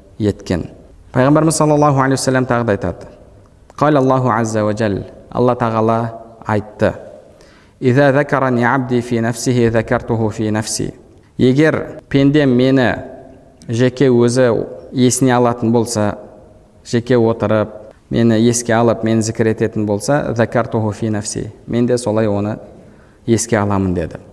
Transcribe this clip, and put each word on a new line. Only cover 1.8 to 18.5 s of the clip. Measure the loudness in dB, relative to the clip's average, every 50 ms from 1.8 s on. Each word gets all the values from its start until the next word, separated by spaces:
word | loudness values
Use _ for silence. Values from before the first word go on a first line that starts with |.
| 4 2 2 2
алейхи | 2 0 0 0 0
уассалам | 0 0 0 0
тағы | 0 0 -2 0
да | 0 -2
айтады: | -2 -2 -6 -8 -8 -14 -20 -20 -20 -20 -20 -20 -20 -20 -20 _ -20 -20 _ -4
«Қал | -2 0 2 2 2
Аллаху | 2 2 2 0 0 0
азза | 0 0 0 -2 -2 -2 -2
ва | -2 -2
джал», | -2 -2 -2 -2 -4 -6 -10 -16 -20 -20 -10
Алла | -4 0 0 0 0
Тағала | 0 -2 -2 0 0 0 0 0 0 -2 -4 -8 -10 -18 -20 -20 -16 -6
айтты: | -2 -2 -2 -2 -4 -6 -2 -2 -2 -2 -2 -12 -18 -20 -20 -20 -20 -20 -20 -20 -20 -20 -20 -20 _ _ -4
«Иза | 0 0 2 4 4 4 4
закарани | 2 0 0 0 0 0 0 0 0 0
абди | 2 0 0 0 0 -2 -2 -2
фи | 0 -2 -2
нафсихи | 0 -2 -2 -4 -2 -2 0 2 2 2
закартуху | 2 0 -2 0 -2 -4 -2 -2 -2 -2 -2 -2
фи | -2 -4 -4 -2
нафси». | -2 -4 -4 -4 -6 -6 -6 -6 -8 -12 -20 -20 -20 -20 _ _ _ 2
«Егер | 2 2 4 4 2 2 2 0 -4 -8 -12 -16 -12 -2
пендем | 0 2 4 4 4 4 4 4
мені | 4 4 4 4 4 4 2 2 0 -2 -6 -12 -16 -18 -20 -20 -20 -20 -20 -20 -20 -20 -10
жеке | -6 -2 0 0 0 2 2 2 4
өзі | 4 4 4 4 4 2 2 2 2 0 -2 -6 -10 -16 -16 -8 -2
есіне | 2 2 2 2 2 2 2 4
алатын | 4 2 2 0 0 0 0 2
болса, | 2 0 0 -2 -2 -2 -2 -4 -6 -12 -20 -20 -20 -20 -20 -20 -20 -20 _ _ -20 -12
жеке | -4 -4 -4 0 2 2
отырып, | 2 4 2 0 0 -2 0 0 0 0 -2 -6 -16 -18 -20 -20 _ _ -6
мені | -2 2 2 2 4
еске | 4 2 2